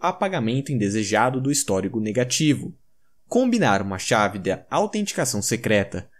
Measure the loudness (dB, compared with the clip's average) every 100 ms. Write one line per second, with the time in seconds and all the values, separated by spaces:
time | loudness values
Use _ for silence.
0 | -4 -2 -2 -2 0 -2 -2 0 0 0
1 | 0 2 2 2 -2 -2 0 -2 -2 -4
2 | -2 -2 -2 0 2 0 -2 -14 _ _
3 | _ _ -2 0 2 4 4 4 0 -4
4 | 0 2 2 0 -4 -4 -2 -2 -2 -2
5 | -4 -4 -2 -2 -2 -2 2 2 0 -6
6 | -12 -20